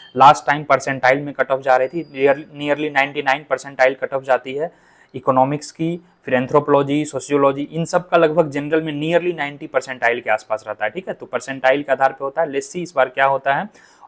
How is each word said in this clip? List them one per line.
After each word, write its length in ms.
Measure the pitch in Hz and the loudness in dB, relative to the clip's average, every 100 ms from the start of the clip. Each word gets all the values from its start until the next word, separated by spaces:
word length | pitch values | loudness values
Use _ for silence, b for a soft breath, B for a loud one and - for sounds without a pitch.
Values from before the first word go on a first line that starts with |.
| B 123 | B 6
लास्ट 300 | 135 143 - | 8 8 2
टाइम 160 | 143 | -2
परसेंटाइल 580 | 147 135 139 135 127 143 | 2 0 0 0 2 2
में 120 | 143 | -2
कट 180 | 135 127 | -4 -2
ऑफ 100 | 135 | 0
जा 160 | 135 127 | 2 2
रही 100 | 131 | 2
थी, 160 | 170 151 | -4 -8
near-, 420 | 139 139 139 151 147 | 0 2 2 -4 -8
nearly 360 | 147 147 151 | -2 -2 0
नाइंटी 280 | 143 139 143 | 0 0 -2
नाइन 240 | 143 151 151 | 0 0 0
परसेंटाइल 460 | 131 139 139 131 135 | -6 -6 2 2 2
कट 180 | 131 | -6
ऑफ 100 | 135 | -6
जाती 300 | 131 123 135 | 0 -2 -2
है 180 | 139 170 b b b b | -6 -8 b b b b
इकोनॉमिक्स 580 | 131 127 131 135 147 - | -6 0 2 2 0 -8
की, 280 | - 165 170 b b - | -6 -4 -4 b b -2
फिर 80 | |
एंथ्रोपोलॉजी, 720 | 123 127 147 147 143 139 143 147 | -2 2 0 4 2 2 -2 -2
सोशियोलॉजी, 580 | 135 - 143 139 139 | -6 -2 2 2 0
इन 200 | 147 156 165 | -6 -6 -2
सब 220 | 180 175 | -2 0
का 80 | 170 | 2
लगभग 320 | 165 156 160 | 4 2 0
जनरल 320 | 139 147 160 | -2 -2 -2
में 120 | 160 | -2
nearly 420 | 147 156 170 175 165 | -4 0 0 0 -4
नाइंटी 300 | 143 143 151 | -8 -8 -4
परसेंटाइल 540 | 135 131 127 120 120 | -4 -4 -2 -2 -2
के 80 | 120 | -2
आसपास 340 | 110 - 110 110 | -2 -2 -8 -6
रहता 180 | 104 107 | -6 -6
है, 60 | |
ठीक 160 | - 190 | -6 -10
है। 60 | |
तो 120 | 185 120 | -12 -8
परसेंटाइल 580 | 123 - 135 131 143 | -8 -6 0 2 2
के 80 | 143 | 0
आधार 220 | 135 135 | 0 0
पे 100 | 135 | 0
होता 180 | 139 147 | -6 -4
है। 60 | 160 | -2
Let's 200 | 139 139 | -4 -6
see 140 | 180 | -8
इस 100 | 165 139 | -6 -2
बार 140 | 127 | -2
क्या 160 | 139 135 | 2 0
होता 280 | 135 139 | 2 0
है। 140 | 143 208 B B B | -2 -4 B B B